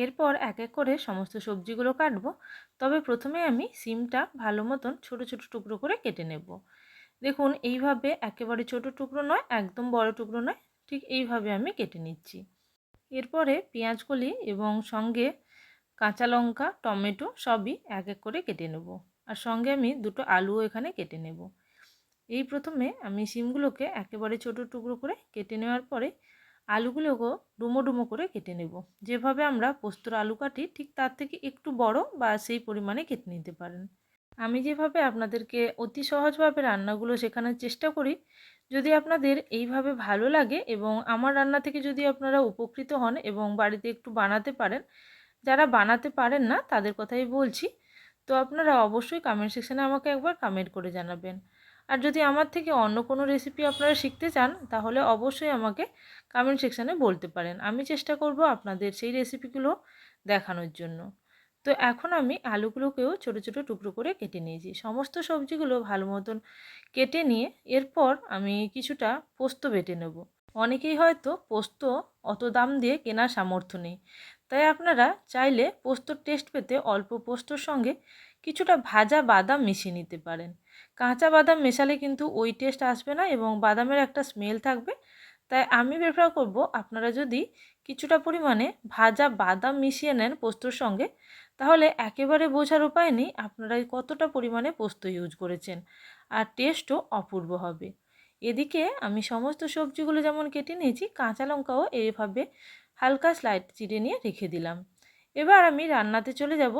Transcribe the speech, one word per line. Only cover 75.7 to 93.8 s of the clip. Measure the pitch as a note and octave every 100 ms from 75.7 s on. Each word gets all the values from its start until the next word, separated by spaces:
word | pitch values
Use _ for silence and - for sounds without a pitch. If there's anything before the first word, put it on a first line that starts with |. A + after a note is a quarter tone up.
| - B3+
পোস্তর | C4 - D4 -
টেস্ট | D4 D4
পেতে | C#4 G3 C4 B3
অল্প | G3+ G3 A#3 A#3
পোস্তর | B3 - D4 D4+
সঙ্গে | C#4+ A#3+ - _ - - _ -
কিছুটা | D#4 F#4 E4 -
ভাজা | G#3+ G#3+ D4+ B3
বাদাম | G3 F#3+ C#4+ A3+
মিশিয়ে | F#3+ F#3+ F3
নিতে | E3+ E3 E3
পারেন। | E3 E3+ F3 _ - - -
কাঁচা | B3 B3 D#4+ D#4
বাদাম | D#4 D#4+ C#4
মেশালে | B3 C#4 C#4+
কিন্তু | C#4 C4+ D4+ -
ওই | A3+ A#3
টেস্ট | C4+ C4+ B3+
আসবে | B3 C#4 D4
না | F#4+ C4
এবং | A3 G#3+
বাদামের | G#3 G#3+ B3 C#4+ C4+
একটা | C#4+ C#4
স্মেল | G#3+ G#3 A3 C4+
থাকবে। | B3 B3 - _ - - _ _
তাই | C4 C4 A#3
আমি | B3 D#4
প্রেফার | E4+ E4 E4+ E4
করব, | A#3 G3 D#4 A3+
আপনারা | G#3 A3+ A#3 A#3+
যদি | C#4 A#3+ G#4+ _ - _ -
কিছুটা | C4 D4+ D#4+ D#4+
পরিমাণে | E4 D4+ A3 C4+ - G#3 -
ভাজা | A3+ A3 C#4+ G#3
বাদাম | F#3 F#3+ B3+ C#4
মিশিয়ে | C4+ C4+ D4 C4
নেন | A3+ D4+
পোস্তর | A3+ A3 B3+ B3
সঙ্গে, | A#3+ G3 C4+ - _ - - _
তাহলে | C4+ D#4+ D#4 - A3
একেবারে | - C#4 D4+ D#4+ C4+
বোঝার | C#4+ D#4 D4
উপায় | D#4 E4+ A#3
নেই | D#4 - G#3+
আপনারা | - A3 A#3+